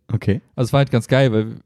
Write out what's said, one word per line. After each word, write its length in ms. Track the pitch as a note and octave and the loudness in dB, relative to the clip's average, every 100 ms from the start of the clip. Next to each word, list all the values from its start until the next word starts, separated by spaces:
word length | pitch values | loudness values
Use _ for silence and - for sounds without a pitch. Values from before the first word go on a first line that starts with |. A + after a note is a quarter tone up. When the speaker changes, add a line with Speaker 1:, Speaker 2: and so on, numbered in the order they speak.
| _ | _
Speaker 1:
Okay. 300 | A2 - G2 - - | -4 -2 -4 -6 -6
Speaker 2:
Also 140 | A#2+ | 0
es 40 | |
war 60 | C#3 | 0
halt 100 | C3+ | 2
ganz 180 | A#2+ - | -2 0
geil, 240 | C3 C3 | 2 2
weil 240 | A2 A2 A#2 | 0 -2 -10